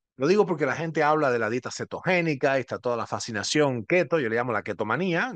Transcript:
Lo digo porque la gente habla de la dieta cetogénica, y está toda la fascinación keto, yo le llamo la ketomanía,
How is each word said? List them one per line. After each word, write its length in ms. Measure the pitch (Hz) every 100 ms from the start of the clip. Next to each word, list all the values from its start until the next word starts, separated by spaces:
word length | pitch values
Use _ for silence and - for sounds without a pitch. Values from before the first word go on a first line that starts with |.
| _ -
Lo 120 | 139
digo 180 | 208 180
porque 220 | 160 143
la 80 | 120
gente 260 | 165 160
habla 300 | 147 156 143
de 80 | 120
la 100 | 110
dieta 220 | 123 117
cetogénica, 840 | - 117 - 170 180 165 139 143 135
y 40 |
está 160 | 120 101
toda 180 | 123 120
la 120 | 110
fascinación 760 | 110 - 107 101 151 143 123
keto, 360 | 98 180 127 165
yo 100 | 117
le 60 | 113
llamo 160 | 123
la 100 | 104
ketomanía, 720 | 104 104 107 123 190 165 247